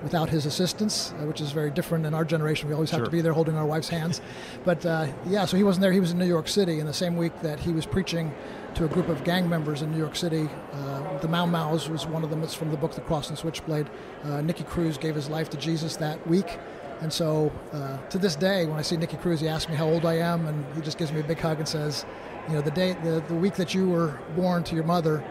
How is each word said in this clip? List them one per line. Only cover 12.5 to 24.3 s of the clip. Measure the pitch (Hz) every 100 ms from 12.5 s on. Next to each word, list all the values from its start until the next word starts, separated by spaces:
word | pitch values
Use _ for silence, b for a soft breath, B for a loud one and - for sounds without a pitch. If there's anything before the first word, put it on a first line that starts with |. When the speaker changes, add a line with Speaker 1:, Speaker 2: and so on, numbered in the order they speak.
Speaker 1:
from | - 160
the | 156
book | 160
The | -
Cross | - 156 135
and | 151
Switchblade. | 165 156 - 151 147 B B B
Uh, | 147 143
Nicky | 156 175 151
Cruz | - 165 151
gave | 160 151
his | 139
life | 156 160
to | 147
Jesus | 143 165 156 -
that | 151 156 -
week. | 175 196 - B B B -
And | 160
so, | - 165 156 151 143 -
uh, | 151 139 135 -
to | 190
this | 190 143
day, | 190 196 165
when | 151
I |
see | 147 170
Nicky | 165 151
Cruz, | 175 165
he | 156
asks | 156 -
me | 151
how | 160
old | 165 165
I | 165
am, | 170 170 160
and | 151 143 143
he |
just | 151 151
gives | 160
me | 156
a |
big | 151 160
hug | 165 156
and | 156
says, | 160 151 139 - B B B -
"You | 156
know, |
the | 147
day, | 151 185 180
the, | 165 160 151
the | 170
week | 196 190
that | 180
you | 190 190
were | 170 165 135 -